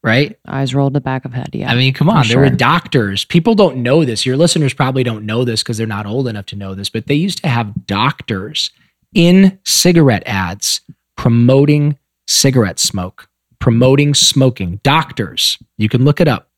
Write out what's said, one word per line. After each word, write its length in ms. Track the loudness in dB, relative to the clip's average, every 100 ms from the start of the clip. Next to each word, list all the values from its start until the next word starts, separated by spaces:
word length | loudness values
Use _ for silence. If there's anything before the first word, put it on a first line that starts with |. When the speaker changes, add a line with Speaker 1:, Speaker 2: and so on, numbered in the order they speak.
Speaker 1:
Right? 380 | 0 0 0 -6 -10
Speaker 2:
Eyes 260 | -6 -4
rolled, 200 | 0 0
the 80 | -2
back 240 | -4 -8 -8
of 80 |
head. 160 | -10 -10
Yeah. 180 | -8 -4
Speaker 1:
I 60 | 0
mean, 180 | 0
come 140 | 2 2
Speaker 2:
For 60 | 2
Speaker 1:
on. 120 | 2
There 120 | 2
were 80 | 2
Speaker 2:
sure. 80 | 2
Speaker 1:
doctors. 680 | 2 0 0 -2 -2 -4 0
People 280 | 0 2
don't 240 | 2 2 2
know 220 | 0 2 2
this. 200 | -2 -2
Your 120 | 2
listeners 360 | 2 2 -2
probably 300 | 0 -2 0
don't 220 | -2 -4 -6
know 180 | -2
this 180 | -2 -4
'cause 160 | -4 -4
they're 80 | -4
not 180 | -6 -6
old 240 | -4 -4
enough 160 | -6 -12
to 80 | -12
know 180 | -10
this, 160 | -10 -8
but 180 | -8 -2
they 80 | -2
used 280 | -2 -4
to 60 | -2
have 360 | -2 -4 -8 -6
doctors 840 | -2 -2 -4 -8 -8 -6 -8 -8 _ _ _ _
in 460 | 2 4 6 4 2 -4
cigarette 580 | 0 4 4 4 2 -4
ads 540 | -6 -6 -6 -6 -6 _ -20 _ -4
promoting 800 | 0 4 4 4 4 2 0 -4 _ _ -4
cigarette 520 | 0 2 2 0 -2
smoke, 480 | -6 -4 -8 -12 -20 _ _ _
promoting 540 | 0 2 4 4 2
smoking. 680 | 2 2 2 0 0 -8 -4
Doctors. 720 | 0 0 -2 -8 -8 -4 -4 -4 _ -4
You 120 | -2
can 160 | 2 2
look 160 | 2
it 80 | 0
up. 160 | -2 _